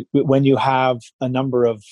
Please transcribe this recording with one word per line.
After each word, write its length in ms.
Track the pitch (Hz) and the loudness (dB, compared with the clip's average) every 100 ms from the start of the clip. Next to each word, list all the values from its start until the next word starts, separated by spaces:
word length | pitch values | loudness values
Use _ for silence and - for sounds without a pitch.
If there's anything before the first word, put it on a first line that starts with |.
| 120 | 0
w-, 140 | 143 131 | -2 2
when 180 | 139 | 2
you 120 | 139 127 | 2 2
have 420 | 135 131 131 123 - _ | 0 0 0 -2 -8 _
a 60 | 127 | -6
number 360 | 127 135 123 | -4 -2 0
of 180 | 117 110 - | 0 -2 -10